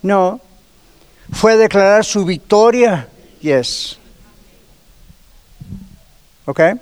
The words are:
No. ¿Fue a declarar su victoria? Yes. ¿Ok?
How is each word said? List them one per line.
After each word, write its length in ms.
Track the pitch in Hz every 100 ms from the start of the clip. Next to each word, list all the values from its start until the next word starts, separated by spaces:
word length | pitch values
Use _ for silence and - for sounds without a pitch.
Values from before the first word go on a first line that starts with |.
No. 400 | 185 202 185 247 _ _ _ _ _ _ _ _ -
¿Fue 220 | - 220
a 40 | 220
declarar 460 | 220 202 196 208
su 220 | 208 214 180
victoria? 840 | 180 - 208 226 240 240 175 117 _ _ _
Yes. 580 | 151 135 120 - - - _ _ - _ _ _ _ _ _ _ - _ _ _ _ _ - - - - _ _ _ _ -
¿Ok? 140 | 139 160 233